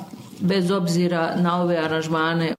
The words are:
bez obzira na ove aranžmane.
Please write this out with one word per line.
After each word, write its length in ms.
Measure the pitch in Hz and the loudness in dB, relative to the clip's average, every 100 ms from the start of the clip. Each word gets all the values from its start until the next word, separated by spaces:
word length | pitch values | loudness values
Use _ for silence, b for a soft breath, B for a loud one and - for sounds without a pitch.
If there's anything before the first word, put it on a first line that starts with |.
| - - - - | -8 -16 -18 -4
bez 300 | 180 196 175 | 0 2 2
obzira 640 | 196 170 170 175 170 165 180 | 0 2 2 2 0 0 0
na 260 | 175 175 | 0 2
ove 140 | 175 170 | 0 0
aranžmane. 800 | 156 160 160 160 160 170 165 | 0 -2 0 0 0 0 -2